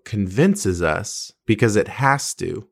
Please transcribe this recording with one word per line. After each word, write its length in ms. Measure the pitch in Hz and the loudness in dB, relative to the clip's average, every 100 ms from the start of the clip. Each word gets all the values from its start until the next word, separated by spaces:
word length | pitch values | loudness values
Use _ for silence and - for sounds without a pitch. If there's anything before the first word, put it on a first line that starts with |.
| - | -8
convinces 800 | 107 95 95 180 202 104 87 | -4 -2 2 4 4 0 0
us, 500 | 82 82 104 - - _ - | 0 0 -4 -10 -12 _ -2
because 320 | 107 117 104 | 2 4 2
it 120 | - | 0
has 460 | - 135 143 - - | 0 0 0 -2 -6
to, 320 | 85 85 110 | -8 -8 -12